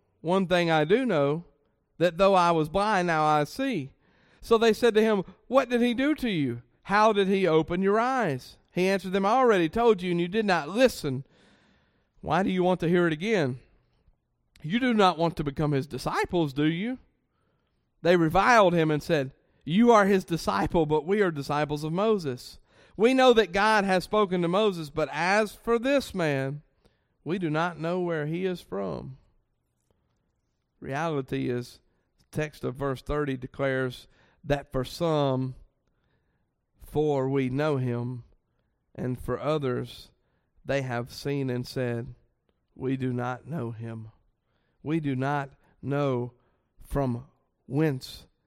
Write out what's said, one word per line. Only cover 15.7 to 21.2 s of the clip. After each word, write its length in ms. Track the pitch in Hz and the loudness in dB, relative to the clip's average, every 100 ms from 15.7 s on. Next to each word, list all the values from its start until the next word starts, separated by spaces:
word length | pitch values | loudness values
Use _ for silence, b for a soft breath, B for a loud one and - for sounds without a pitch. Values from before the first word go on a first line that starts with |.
his 160 | 139 131 | -2 -4
disciples, 640 | 123 156 339 427 175 151 | -6 -6 -4 -2 -2 -2
do 120 | 131 156 | 0 -2
you?" 340 | 165 226 254 _ _ _ _ _ _ _ _ _ _ | -2 -6 -8 _ _ _ _ _ _ _ _ _ _
They 140 | 160 175 | 2 4
reviled 580 | 160 180 220 233 185 | 4 4 4 6 6
him 180 | 175 156 | 4 2
and 100 | 151 | 0
said, 320 | - 156 131 - _ _ - | 0 -2 -2 -10 _ _ -2
"You 260 | 185 240 | 4 6
are 140 | 220 196 | 8 6
his 180 | 196 | 2
disciple, 600 | 180 165 - 196 - 175 151 | 0 -4 -2 -2 0 0 2
but 200 | 156 156 | 0 0
we 160 | 208 | 0